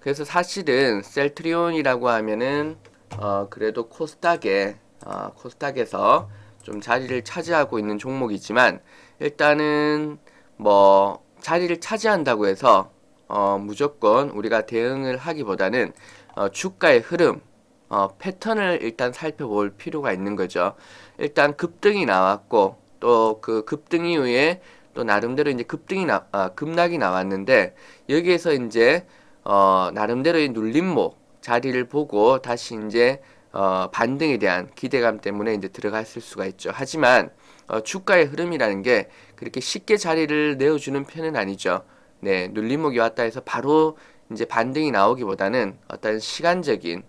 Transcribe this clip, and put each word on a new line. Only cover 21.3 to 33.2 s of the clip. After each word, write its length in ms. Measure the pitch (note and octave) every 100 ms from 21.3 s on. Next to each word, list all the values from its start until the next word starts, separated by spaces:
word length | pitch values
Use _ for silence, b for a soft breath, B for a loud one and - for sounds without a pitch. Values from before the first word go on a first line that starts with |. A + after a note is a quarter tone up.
| D3+ D3
급등이 520 | C#3+ F3 - G3+ G#3 D3
나왔고, 720 | F#2+ F#2+ G2+ _ A#2 G2 - _ _
또 420 | A#2+ A#2+ A2+ A2
그 240 | - A2+
급등 420 | G#2+ D3 _ E3+ E3+
이후에 560 | E3+ B2+ A#2+ D3+ F3+ b b b
또 100 | -
나름대로 460 | A#2 G#2 A#2 C3 D3
이제 120 | B2+
급등이 440 | A#2 D#3 - F#3+ F3
나-, 200 | G2+ -
아, 160 | G2+ F#2+
급락이 500 | - D3 E3 F3 E3+
나왔는데, 760 | G2+ F#2 F#2+ F#2+ G2 B2+ F2+ - B B _
여기에서 440 | C#3+ F3 F3 E3+
이제, 540 | C#3+ A#2+ A2 A#2 D#3+ F3+ b b b
어, 460 | - G2+ F#2+ F#2+ F2+
나름대로 460 | F#2+ G#2+ A#2+ C#3+ E3+
이 80 | D3
눌림목 720 | A2+ A2 C3 F#3 D3 F2 - _ _
자리를 440 | - A#2+ C3+ B2+
보고 560 | B2 C#3+ D3 G#2 G#2+ C3
다시 360 | B2 A#2+ - A#2 G#2+
이제, 320 | A2 A#2+ C#3